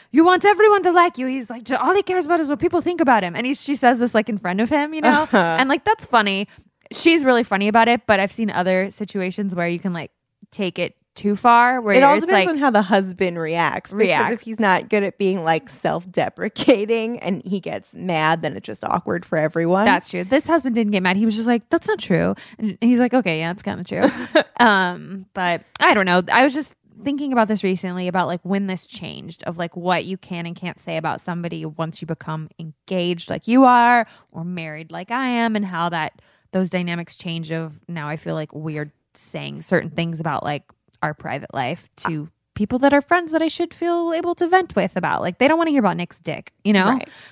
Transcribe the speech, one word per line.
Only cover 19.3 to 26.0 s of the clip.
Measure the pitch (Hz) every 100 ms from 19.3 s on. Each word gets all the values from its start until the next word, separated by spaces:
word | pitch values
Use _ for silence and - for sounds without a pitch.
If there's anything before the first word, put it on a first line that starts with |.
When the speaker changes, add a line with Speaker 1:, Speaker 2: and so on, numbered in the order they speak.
| 165
Speaker 2:
everyone. | 156 165 165 185 214
Speaker 1:
That's | 180 -
true. | 180
This | 185 277 -
husband | 330 262 233
didn't | 214
get | 208
mad. | 185 190
He | 226
was | 214
just | 226
like, | 240 -
"That's | - -
not | 427
true." | - 165 175 196 - -
And | 214 -
he's | 233 240
like, | 247
"Okay, | 254 185 160
yeah, | 165
it's | 185
kinda | - -
true." | 180 - 254
Speaker 2:
<laughs> | - 349 320 - -
Speaker 1:
Um, | 240 202 180 175 156 196 190 -
but | 180 170 _ -
I | 311
don't | 247